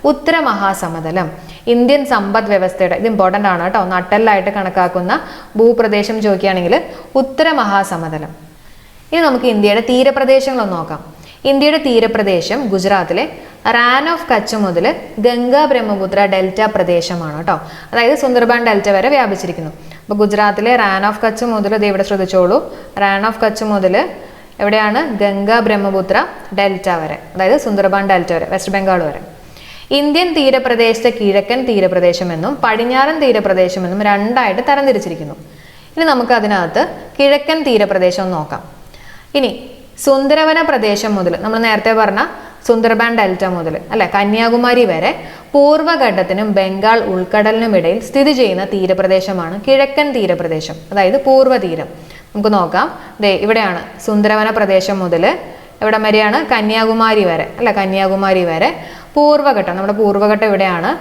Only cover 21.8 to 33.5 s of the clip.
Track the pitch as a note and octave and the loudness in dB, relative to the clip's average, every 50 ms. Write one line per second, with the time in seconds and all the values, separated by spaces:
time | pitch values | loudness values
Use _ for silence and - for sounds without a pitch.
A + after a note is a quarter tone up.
21.8 | G#3 G3+ G3 F#3+ F#3+ - G#3 F#3+ F#3+ F#3 - F#3 F3+ F3+ A3 D4+ - - - - | 0 0 0 -2 -2 -2 -2 -2 -2 0 2 2 2 4 2 0 -2 -4 -14 -18
22.8 | - - - - G3+ G3 G3 G3 G3+ A3+ A3+ A3 A3+ G#3+ G#3+ - A3 G#3+ G#3 G3 | -20 -14 -4 -2 0 0 0 0 -2 -2 -2 0 -2 -2 -2 -2 -4 -2 -2 0
23.8 | F#3+ F#3 F#3 A3 D#4+ - - - - - - - - - - - G3+ G#3 G#3+ A3 | 2 2 2 2 0 -2 -8 -14 -16 -20 -20 -20 -20 -20 -8 -4 -2 0 0 2
24.8 | G#3+ G#3+ G#3+ C4 E4 D4+ A3 F#3 G3+ G3+ G3 G3 G3+ G#3 A3+ A#3+ G#3+ G#3+ G#3+ G3+ | 0 0 0 0 -2 -2 -2 -2 -2 0 0 -2 0 2 2 2 2 0 0 0
25.8 | G3+ G3 F#3+ F#3+ F#3 - - B3 D#4 - - - - - G3 F#3+ G3+ G3 F#3+ F3+ | -2 -2 -2 -2 -2 0 0 -2 -2 -4 -10 -16 -14 -8 -2 -2 0 0 -2 -2
26.8 | - F#3 F3 E3 D#3 D3+ D3 C#3+ - - - F#3 F#3+ F#3+ A#3+ - - A#3 G3+ G3+ | -2 -2 -2 -2 -4 -6 -8 -10 -12 -14 -4 -2 2 2 2 2 0 -2 0 2
27.8 | F#3+ F#3+ F#3+ G3 G3 G3 F#3+ F3+ E3+ D#3+ E3+ E3 E3 D#3+ F#3+ F#3+ F#3 G3+ G3 G3 | 2 2 2 0 2 2 2 2 2 0 -2 -2 -2 -4 -4 -4 -4 -2 -4 -2
28.8 | F#3+ F#3+ F#3 F3 E3 D3+ C#3 - - - - - - - - - - - - - | 0 0 0 0 0 -4 -6 -8 -14 -16 -20 -20 -20 -20 -20 -20 -20 -20 -20 -20
29.8 | - - C4+ C#4+ C#4+ D4 D4 E4 F#4 F4 D#4 D#4+ C#4 C4+ C4 C4 B3+ B3+ A#3+ A3+ | -6 -2 0 0 2 2 2 2 0 0 0 2 4 4 4 4 2 0 2 2
30.8 | A#3 A3+ A3+ A3+ - B3 A3+ A3+ G#3+ G3+ F#3+ G3+ G3 - A#3+ C4 C4 B3 A3+ G3+ | 2 2 2 2 0 -2 0 0 0 2 2 2 0 0 -2 -2 0 0 0 2
31.8 | F#3 F3+ F#3 F3+ F3+ F3 F3 - F#3 F3 E3 D#3 E3 A3+ C#4+ C4+ - A#3 A3 G#3+ | 2 2 2 4 2 2 2 2 -4 -4 -4 -4 -4 -4 -2 -2 0 0 0 0
32.8 | A#3 A#3+ B3+ C4 C#4 D4 D#4+ D#4+ D4 C4 A3 G#3+ G3+ G3 | -2 0 2 2 2 2 0 0 2 2 2 2 2 0